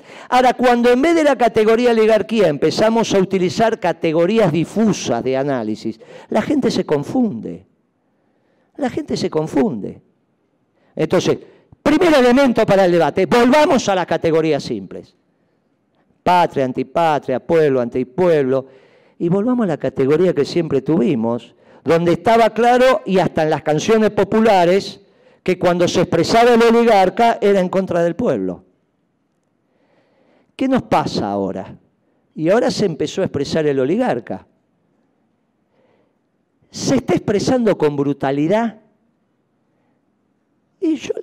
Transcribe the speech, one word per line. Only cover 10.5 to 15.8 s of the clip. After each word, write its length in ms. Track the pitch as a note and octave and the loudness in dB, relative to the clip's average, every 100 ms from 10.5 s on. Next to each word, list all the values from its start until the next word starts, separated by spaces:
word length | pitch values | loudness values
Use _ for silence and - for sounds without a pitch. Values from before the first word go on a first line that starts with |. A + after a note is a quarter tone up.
| _ _ _ _ - | _ _ _ _ -8
Entonces, 400 | D#3 F#3 E3 C3+ - _ _ _ | -2 -2 0 -4 -8 _ _ _
primer 320 | - D#4 F4+ | -2 2 4
elemento 520 | D4+ B3 B3 C#4 A#3 G#3+ | 4 4 4 2 2 2
para 180 | G3 | 2
el 80 | F#3+ | 4
debate, 340 | F3 D3+ E3 F3+ | 4 2 0 0
volvamos 640 | A#3+ A#3+ D4+ D4+ C4 - | 2 4 4 4 2 0
a 80 | F#3 | -2
las 100 | E3 | -2
categorías 560 | E3 E3+ D#3+ D#3+ C#3+ | -2 0 2 2 -2
simples. 540 | - A2+ F#2 F#2 - _ _ _ _ _ _ _ | -4 -8 -10 -16 -18 _ _ _ _ _ _ _